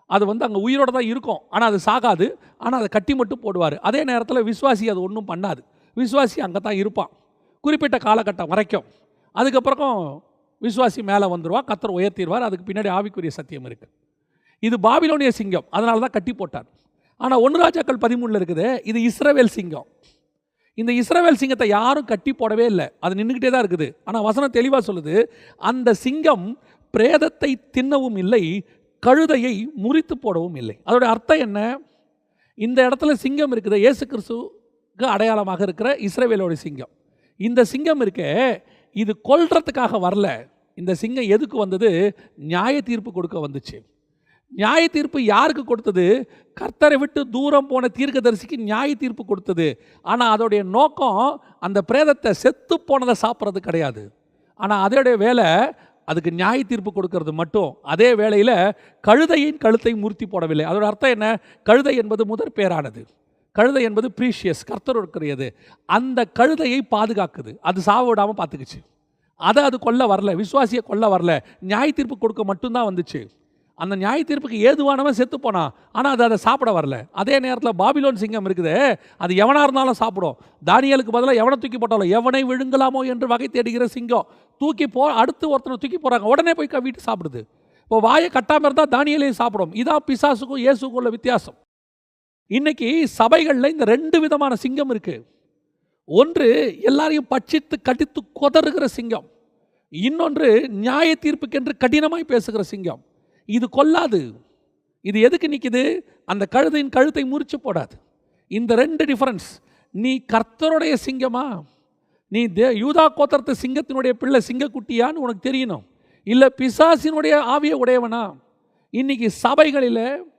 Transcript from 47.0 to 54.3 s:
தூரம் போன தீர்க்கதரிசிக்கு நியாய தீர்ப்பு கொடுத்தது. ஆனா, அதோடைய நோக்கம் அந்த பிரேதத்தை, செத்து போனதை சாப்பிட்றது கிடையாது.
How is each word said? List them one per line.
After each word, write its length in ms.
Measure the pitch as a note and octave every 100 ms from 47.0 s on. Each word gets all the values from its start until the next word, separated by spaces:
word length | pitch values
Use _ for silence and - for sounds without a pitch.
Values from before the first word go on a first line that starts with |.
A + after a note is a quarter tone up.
| C#4+ - C4
தூரம் 380 | A#3 C#4 C#4+ C#4
போன 220 | B3+ B3
தீர்க்கதரிசிக்கு 640 | - C#4 C4+ A#3+ A3 - C#4
நியாய 380 | G#3+ G#3+ C#4
தீர்ப்பு 300 | C#4 B3+ A3
கொடுத்தது. 560 | G3+ G3 F#3 F3 D#3 B2 _ _
ஆனா, 340 | - A3+ A#3+ G#3+
அதோடைய 260 | A3+ G#3
நோக்கம் 800 | F#3+ G#3 D4 D4 C4+ G3 C4 - _ _
அந்த 220 | F3+ G3
பிரேதத்தை, 500 | F3+ B3 D4+ C#4+ A#3
செத்து 480 | G3 B3+ - - E4+
போனதை 340 | - C#4 B3+ A3+
சாப்பிட்றது 340 | A3 A#3+ G#3 F#3+
கிடையாது. 480 | F#3 E3 D3 G#2+ G#2 _ _